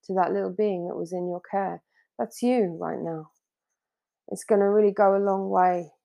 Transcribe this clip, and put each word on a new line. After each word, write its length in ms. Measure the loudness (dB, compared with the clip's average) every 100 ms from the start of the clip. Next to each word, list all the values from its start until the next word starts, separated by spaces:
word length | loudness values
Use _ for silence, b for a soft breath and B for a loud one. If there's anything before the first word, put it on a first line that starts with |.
| _
to 80 |
that 200 | 0 0
little 180 | 0 -4
being 360 | -2 -2 0 -6
that 80 | -6
was 180 | -6
in 140 | -6 -6
your 140 | -6 -6
care? 320 | -4 -4 -6 _ _ _ -8
That's 240 | -8 -2
you 340 | 0 2 0 -2
right 200 | -6 -6
now. 300 | -6 -8 -10 _ _ _ _ _ _ _ _ _ -12
It's 140 | -12
gonna 260 | 0 2 4
really 220 | 4 2
go 240 | 4 4 4
a 80 |
long 260 | 2 -2 0
way 440 | 2 2 2 -4 _